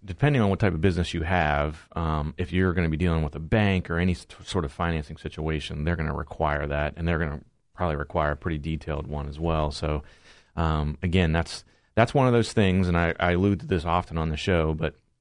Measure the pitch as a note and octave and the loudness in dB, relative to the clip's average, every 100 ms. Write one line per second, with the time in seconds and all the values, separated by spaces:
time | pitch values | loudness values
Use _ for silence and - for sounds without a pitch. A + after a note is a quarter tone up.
0 | G2+ F2+ C#3+ C#3 G2+ F#2+ G2+ E2 F#2+ E2+ | -14 0 2 4 2 2 2 2 2 2
1 | F2 E2+ D#2+ F2+ D2+ D2 D2+ D#2 - F2 | -2 -4 0 0 2 2 0 -4 -10 -4
2 | D#2+ D#2 D2+ - - F2+ F#2 F2 E2 D2+ | -2 -2 -4 -6 -2 2 2 2 0 2
3 | F2+ E2 D2+ D#2 D#2+ A2+ G#2 F#2 - E2+ | 2 2 -2 -4 0 2 4 2 0 0
4 | F#2 F2 - - - F#2+ D2 - E2+ D#2+ | 0 0 -8 -18 -4 -4 -4 -2 -2 -2
5 | D2+ D#2 D#2+ - D#2 D#2 - D#2 D#2 E2+ | -6 -10 -10 -6 -4 -4 -6 -4 -2 0
6 | D2+ C#2+ D2+ - D#2 D2 D2 C#2+ D2 D#2+ | -2 -4 -8 -2 0 0 -2 -2 -2 -2
7 | E2+ E2 D#2+ C#2+ - _ _ - F2+ D2 | -2 0 -2 -6 -14 _ _ -6 -4 -2
8 | D2 E2+ D2 C#2 F2 D#2 D2 D#2+ - D2+ | -2 0 0 -2 -4 -4 -4 -6 -4 -6
9 | C#2+ D2 C#2+ D2 E2 D#2+ D2+ D2+ D#2 D2+ | -6 -6 -6 -4 -2 0 0 -2 -2 -4
10 | - - - - _ - D#2+ D#2 D2+ D2 | -6 -20 -20 -20 _ -2 0 0 -2 -2
11 | F#2 F#2 E2+ E2 E2 - - _ _ - | 0 2 2 2 -2 -10 -18 _ _ 2
12 | A#2+ C#3+ B2+ A#2+ A2 - G2 F#2 F2+ E2+ | 2 4 4 4 2 2 4 4 4 2
13 | E2+ D#2 F#2 F2 G2+ G2 D#3 F2+ E2+ F2 | 2 0 2 4 2 2 0 -2 2 0
14 | F2+ E2 D#2+ D#2 - F2 D#2+ D#2+ E2 - | 0 -4 -2 -2 2 2 2 0 -4 -6
15 | _ _ | _ _